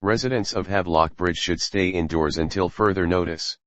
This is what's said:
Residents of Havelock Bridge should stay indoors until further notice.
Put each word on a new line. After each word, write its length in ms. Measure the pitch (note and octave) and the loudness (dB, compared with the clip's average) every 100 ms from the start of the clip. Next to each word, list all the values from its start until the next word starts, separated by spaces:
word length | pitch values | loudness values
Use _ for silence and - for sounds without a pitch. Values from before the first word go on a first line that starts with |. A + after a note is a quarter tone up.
Residents 520 | G2 A2 B2 B2+ G2 | 0 0 0 -2 -2
of 120 | G#2+ F2+ | -4 -2
Havelock 480 | G2 F2+ E2 D#2+ | -2 2 4 4
Bridge 220 | - F2+ E2+ | 2 -2 -2
should 240 | - E2 | -2 -2
stay 300 | - G2+ F#2 | -2 0 0
indoors 480 | F#2 E2 E2 D#2 D2 | 0 -2 0 0 0
until 320 | D#2+ G2 F#2 | -2 0 -2
further 360 | - G#2+ G2 F2 | 2 0 2 2
notice. 520 | F2+ E2+ D#2+ - - | 2 0 -4 -8 -10